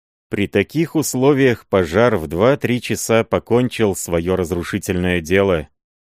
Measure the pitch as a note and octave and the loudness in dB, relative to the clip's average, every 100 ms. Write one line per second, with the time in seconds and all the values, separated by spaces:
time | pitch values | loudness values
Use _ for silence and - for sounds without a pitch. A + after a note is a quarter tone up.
0 | _ _ - - G2 G#2 G2+ D3 E3 D#3+ | _ _ -10 -4 -2 0 -2 -2 -2 -2
1 | C#3 B2+ C3+ C#3 C3+ A#2 - G2+ E2+ F2+ | -4 0 2 4 2 0 0 -2 0 2
2 | A#2+ G#2 D#2 E2 A2+ C#3 A2+ A#2+ - A2 | 2 0 -2 0 0 2 -2 -4 -4 -6
3 | - A2+ A2 F#2 - A#2 B2+ - G#2+ F2+ | 0 0 2 -2 0 0 0 0 0 0
4 | - E2+ E2+ F#2 E2+ F2 E2+ G2+ - F2+ | -2 -2 0 -2 -2 -4 -4 -6 -4 -2
5 | F2+ F2+ D#2 F#2+ G2 E2+ C#2+ _ _ _ | 0 0 0 2 2 0 -4 _ _ _